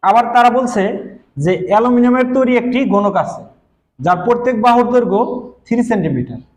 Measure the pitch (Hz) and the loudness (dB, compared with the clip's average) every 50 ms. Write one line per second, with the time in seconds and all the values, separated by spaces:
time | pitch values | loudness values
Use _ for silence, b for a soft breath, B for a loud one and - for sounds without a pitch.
0 | - 190 202 233 240 233 - 247 240 240 226 254 254 247 - 214 190 202 - - | 2 2 2 2 2 2 2 4 4 4 4 2 -2 -2 -2 -2 -2 -2 -4 -6
1 | - - - - _ _ _ - 143 165 185 - - - 190 214 226 247 247 240 | -10 -14 -18 -20 _ _ _ -4 -2 0 0 0 0 0 0 2 2 2 2 4
2 | 240 247 247 254 254 254 254 262 262 247 247 240 233 247 247 247 277 196 190 202 | 4 4 4 2 0 0 0 0 0 2 0 0 0 -2 -2 -2 -2 0 0 0
3 | 202 202 196 185 156 147 - - - - _ _ _ _ _ _ _ _ _ _ | 0 0 -2 -2 -4 -4 -8 -12 -16 -20 _ _ _ _ _ _ _ _ _ _
4 | 131 165 180 180 175 226 240 233 240 254 254 220 214 247 240 240 247 220 240 247 | -2 -2 -2 0 0 -2 -2 0 0 -4 -4 0 2 2 4 4 2 2 2 0
5 | 240 185 185 202 240 - 247 247 - - - _ _ _ 226 233 240 240 233 208 | 0 2 0 -2 -2 -2 -4 -10 -12 -16 -20 _ _ _ -2 -2 0 0 0 -2
6 | 165 156 135 127 123 - 120 127 - _ _ | -2 -2 -4 -4 -6 -8 -10 -14 -16 _ _